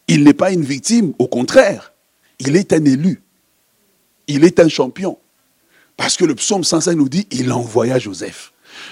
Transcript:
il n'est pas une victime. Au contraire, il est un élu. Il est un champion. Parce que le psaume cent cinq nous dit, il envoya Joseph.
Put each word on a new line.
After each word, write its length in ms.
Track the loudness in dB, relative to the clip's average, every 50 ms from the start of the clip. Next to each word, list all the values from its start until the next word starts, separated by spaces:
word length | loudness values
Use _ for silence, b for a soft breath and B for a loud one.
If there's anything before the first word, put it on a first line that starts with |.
| _
il 160 | 0 0 6 6
n'est 100 | 6 6
pas 180 | 6 2 0
une 120 | 0 -2 -2
victime. 500 | -4 -6 -6 -2 0 0 2 2 0 0
Au 100 | -2 -4
contraire, 680 | -2 -2 -4 -4 2 2 4 4 4 -2 -6 -12 -20 _ _ _ _ _ _ _ _ _ -8
il 160 | -4 0 0
est 180 | 0 2 2 0
un 120 | 2 2
élu. 360 | 2 2 2 0 -2 -2 -4 _ _ _ _ _ _ _ _ _ _ _ _ _ _ _ _ _ _ _ _ _
Il 160 | -6 2 4 4
est 160 | 4 6 4
un 100 | 2 2
champion. 480 | 2 0 -4 -4 -4 -8 -8 -8 -8 -10 _ _ _ _ _ _ _ _ _ _ _ _ _ _ _
Parce 200 | -8 -6 -6 -2
que 80 | 0 0
le 100 | 0 0
psaume 280 | -4 -4 -2 -2 -2 -2
cent 180 | -2 -2 -2
cinq 140 | -2 -2 0
nous 140 | 0 0 0
dit, 180 | 0 -4 -4 -4
il 200 | -6 -4 -4 -4
envoya 480 | -4 -4 -6 -2 0 0 0 2 0 -2
Joseph. 540 | -4 -4 -10 -12 -12 -12 -14 -16 -20 -20 _ B B B B B B B